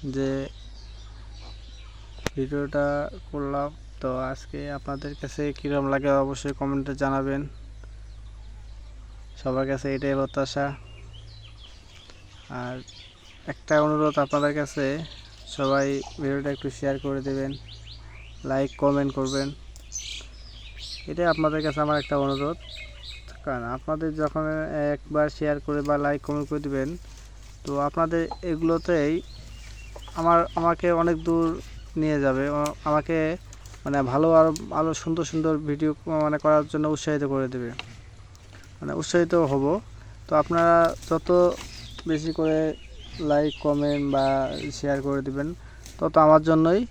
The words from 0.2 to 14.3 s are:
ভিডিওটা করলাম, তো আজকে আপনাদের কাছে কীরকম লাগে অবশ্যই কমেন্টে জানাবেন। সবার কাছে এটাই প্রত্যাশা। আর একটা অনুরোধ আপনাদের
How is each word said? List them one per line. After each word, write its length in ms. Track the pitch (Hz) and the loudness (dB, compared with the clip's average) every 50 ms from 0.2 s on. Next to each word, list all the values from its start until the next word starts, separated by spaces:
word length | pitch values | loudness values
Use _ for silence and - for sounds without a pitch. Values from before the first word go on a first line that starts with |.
| 135 135 135 135 135 - - - - - - - - - - - - - - - - - - - - - - - - - - - - - - - - - - - - - - | 0 0 0 -2 -4 -8 -10 -14 -16 -16 -16 -16 -16 -16 -16 -16 -16 -16 -16 -16 -16 -16 -16 -16 -14 -14 -16 -16 -16 -16 -16 -16 -16 -16 -16 -16 -16 -16 -16 -6 -6 -4 -2
ভিডিওটা 520 | 143 131 135 143 143 143 143 147 143 143 143 143 143 147 - - 131 - - | -2 -2 -2 0 -2 -2 0 0 0 2 2 0 -2 -4 -4 -8 -12 -14 -10
করলাম, 380 | - 147 143 139 143 143 143 147 151 - - - - - | -6 -6 -4 -2 -2 -2 -2 -4 -6 -12 -16 -16 -12 -6
তো 80 | - 131 127 127 131 131 | -4 -4 -2 -2 -4 -6
আজকে 300 | 135 - - - - 143 143 143 143 139 | -6 -10 -12 -12 -10 -10 -8 -8 -8 -8
আপনাদের 340 | - - 139 139 - 143 147 - | -6 -8 -8 -6 -8 -10 -10 -10
কাছে 220 | - 135 - - 147 147 139 - | -10 -10 -6 -4 -4 -4 -4 -4
কীরকম 280 | - 143 143 143 139 135 | -4 0 0 0 2 2
লাগে 180 | 139 139 139 143 139 139 135 | 0 2 2 4 4 4 2
অবশ্যই 300 | 135 139 - - 143 135 - | 0 -2 -4 -4 -6 -4 -2
কমেন্টে 320 | 143 139 139 139 135 143 135 135 | -2 -2 0 -2 -2 -4 -2 -2
জানাবেন। 400 | 139 135 135 135 135 139 135 139 143 143 - - - - - - - - - - - - - - - - - - - - - - - - - - - - - - - - - - - - - - | 0 0 0 0 0 0 -2 -2 -4 -8 -12 -14 -16 -16 -16 -16 -16 -16 -16 -16 -16 -16 -16 -16 -16 -16 -16 -16 -16 -16 -16 -16 -16 -16 -14 -14 -16 -16 -16 -16 -16 -16 -16 -18 -18 -18 -16 -6
সবার 260 | - 135 127 131 135 135 | -4 -2 0 0 0 0
কাছে 160 | 139 131 - 139 135 | -2 -2 -2 -2 -2
এটাই 180 | 131 147 139 139 135 | 0 0 0 2 0
প্রত্যাশা। 480 | 135 131 - 143 135 - - 143 139 143 139 - - - - - - - - - - - - - - - - - - - - - - - - - - - - - - - - - - - - 123 | 0 0 0 -2 -2 -2 0 -2 -2 -2 -4 -8 -14 -18 -16 -16 -16 -16 -16 -16 -16 -16 -16 -18 -18 -18 -18 -18 -18 -18 -18 -20 -20 -20 -20 -20 -18 -18 -18 -18 -20 -20 -20 -20 -16 -12 -10 -8
আর 140 | 123 123 127 127 127 - - - - - - - - - - - - - | -8 -8 -10 -10 -12 -16 -18 -20 -20 -20 -20 -20 -20 -20 -20 -14 -10 -10
একটা 220 | - - - - 156 151 151 | -10 -10 0 4 6 6 6
অনুরোধ 280 | 151 151 151 151 151 143 151 143 | 6 4 4 4 4 4 2 2
আপনাদের 280 | - | 2